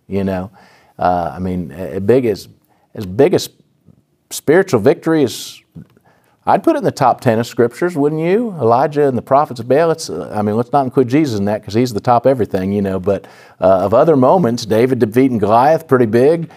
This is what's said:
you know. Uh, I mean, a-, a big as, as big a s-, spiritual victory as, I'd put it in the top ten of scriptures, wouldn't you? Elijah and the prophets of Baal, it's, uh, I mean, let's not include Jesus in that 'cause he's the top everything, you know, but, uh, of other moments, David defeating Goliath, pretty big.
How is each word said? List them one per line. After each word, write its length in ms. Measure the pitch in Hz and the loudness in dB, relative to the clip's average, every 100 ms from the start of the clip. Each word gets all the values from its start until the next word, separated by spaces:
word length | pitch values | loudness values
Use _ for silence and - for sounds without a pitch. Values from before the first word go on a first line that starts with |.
| - | -10
you 160 | 98 | -6
know. 280 | 98 92 95 - _ _ _ - | -4 -4 -8 -14 _ _ _ -4
Uh, 320 | 87 87 82 | -2 -2 -4
I 60 | 69 | -6
mean, 320 | 92 92 78 | -6 -6 -8
a-, 240 | 76 87 87 | -10 -10 -4
a 40 | |
big 260 | 98 127 120 | 0 2 0
as, 200 | 95 - _ _ _ _ | -4 -8 _ _ _ _
as 120 | - 98 | -14 -6
big 260 | 101 151 | 0 2
a 40 | 175 | 2
s-, 120 | - _ _ _ _ _ _ _ _ | -4 _ _ _ _ _ _ _ _
spiritual 480 | - - 165 196 113 | -6 0 2 2 0
victory 460 | 113 170 165 160 | 2 0 0 0
as, 340 | 123 - - - _ - - _ _ _ _ _ | 0 -4 -14 -18 _ -20 -20 _ _ _ _ _
I'd 180 | - 226 | -2 0
put 120 | - | 2
it 40 | 302 | 0
in 60 | |
the 80 | 180 | -2
top 280 | - 127 - | 0 0 0
ten 180 | 127 110 | 0 0
of 80 | 120 | -2
scriptures, 500 | - 117 - 175 147 | 0 -2 -2 -6 -2
wouldn't 240 | 143 156 | -2 -2
you? 340 | 165 202 240 170 | -2 -2 -2 -2
Elijah 480 | 113 117 156 147 143 | 0 2 0 0 0
and 80 | 117 | -2
the 60 | |
prophets 360 | - 135 151 123 | 0 0 0 -4
of 100 | 120 | -2
Baal, 220 | 135 165 | 2 2
it's, 200 | 160 - | -2 -6
uh, 220 | - 65 | -10 -8
I 100 | 107 | -4
mean, 140 | 104 107 | -2 -2
let's 160 | 120 | -2
not 120 | 143 | -2
include 240 | 131 139 120 | 0 0 0
Jesus 300 | 139 151 107 | 0 0 -2
in 60 | 101 | -2
that 180 | 107 | -4
'cause 100 | - | -4
he's 180 | 107 127 | -2 -2
the 80 | 101 | -2
top 260 | 123 120 127 | 0 2 2
everything, 460 | 135 95 95 95 | 0 -2 -4 -2
you 100 | 101 | -2
know, 180 | 98 95 | -2 -2
but, 260 | 92 95 - - - - | -2 -2 -6 -20 -20 0
uh, 200 | 90 95 | 2 2
of 120 | 98 | 4
other 220 | 117 165 143 | 4 4 4
moments, 500 | 127 185 117 117 104 | 4 4 2 -2 -2
David 320 | 107 127 127 | 0 0 0
defeating 380 | 110 113 135 117 | 0 2 2 2
Goliath, 500 | 101 113 143 160 - | 2 4 4 2 2
pretty 180 | 127 117 | 0 2
big. 420 | 117 135 170 160 | 2 2 2 -4